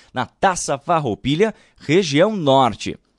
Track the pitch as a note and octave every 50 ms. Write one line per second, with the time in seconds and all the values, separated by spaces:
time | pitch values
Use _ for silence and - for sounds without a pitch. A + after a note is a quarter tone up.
0 | _ _ - B2+ A#2+ - _ _ - G3 F3+ E3 - - C#3+ C3 - F3 F3 D#3+
1 | C#3+ A#2 G2 - - B2+ D3+ E3 A3 A3 - _ _ _ _ _ - - D3+ G3
2 | G3 D3 C3+ D3+ F#3 A3 A3 F#3+ D3+ C#3 C3 C3+ C3 A2+ F#2+ - - F#2+ - -
3 | _ _ _